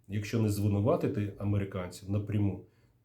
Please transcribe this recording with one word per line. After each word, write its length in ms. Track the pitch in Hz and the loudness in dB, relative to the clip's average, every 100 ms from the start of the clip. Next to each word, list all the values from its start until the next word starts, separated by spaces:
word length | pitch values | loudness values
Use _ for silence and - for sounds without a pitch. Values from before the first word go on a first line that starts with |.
| - | -6
Якщо 340 | 104 104 117 | -4 0 2
не 80 | 107 | 2
звинуватити 840 | 98 104 101 113 175 139 107 101 - | 2 2 4 4 2 2 0 -4 -2
американців 720 | 101 101 98 95 90 - 95 | 0 0 0 -4 -8 -8 -4
напряму, 560 | 104 104 107 101 90 - _ _ _ | -4 0 0 0 -2 -8 _ _ _